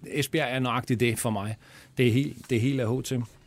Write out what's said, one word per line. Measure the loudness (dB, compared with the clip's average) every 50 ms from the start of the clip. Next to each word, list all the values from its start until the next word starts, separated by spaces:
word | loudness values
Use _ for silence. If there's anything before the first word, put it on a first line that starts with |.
| -14 -6
Esbjerg | -4 -4 -2 -2 0 0 0 0
er | 0 0
nøjagtigt | 0 0 0 0 0 0 0 2
det | 2 2 2 0
for | 0 -2
mig. | -2 -2 -4 -6 -8 -10 -14 -20 -20 -20 -20 -6 0 2
Det | 4 4
er |
helt, | 4 4 2 0 -4 -8 -4 -2
det | 0
er | 2
helt | 2 2 0 0
af | 0 -2 -2 -2
H | -4
til. | -4 -4 -4 -4 -6 -10 -18 _